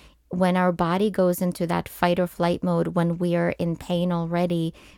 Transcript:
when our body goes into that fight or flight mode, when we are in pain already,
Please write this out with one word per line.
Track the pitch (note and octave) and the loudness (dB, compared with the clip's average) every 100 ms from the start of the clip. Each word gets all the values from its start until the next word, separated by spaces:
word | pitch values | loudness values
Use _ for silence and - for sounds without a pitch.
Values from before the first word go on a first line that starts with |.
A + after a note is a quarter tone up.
| - _ - | -20 _ -8
when | F3+ F#3 F3+ | 0 2 4
our | F3+ | 2
body | E3+ E3+ F#3 G#3+ | 2 0 0 0
goes | F#3+ F3+ F3+ | 2 2 2
into | F3+ E3+ E3+ | -2 -2 -2
that | F3 - | -2 -4
fight | - F3+ F3 | 0 0 2
or | F3+ | -2
flight | - E3+ F3 | 0 0 0
mode, | F3+ E3+ E3 | 0 0 0
when | F3 E3+ E3+ | 0 0 0
we | F3+ E3+ | 0 0
are | E3+ | 0
in | - E3+ E3 | -2 -4 -4
pain | - F3 F3+ | -4 -2 0
already, | F3 E3 E3+ F3+ E3+ E3 - - | -2 -2 -2 0 0 -4 -6 -18